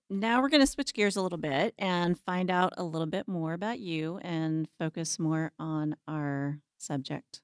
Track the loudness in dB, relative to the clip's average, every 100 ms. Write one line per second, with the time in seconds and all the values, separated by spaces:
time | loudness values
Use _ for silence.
0 | -6 -2 2 2 6 6 6 4 -4 2
1 | 2 2 -2 -2 0 2 2 0 0 2
2 | 2 0 0 0 2 4 2 0 -4 -2
3 | -2 -2 -4 -4 -2 -2 -4 -6 -4 -2
4 | -2 -6 -4 -2 0 0 -2 -4 -6 -4
5 | -6 -2 0 0 -2 -6 -4 -2 -2 -4
6 | -6 -4 -4 -2 -4 -6 _ -16 -6 -6
7 | -6 -10 -10 -20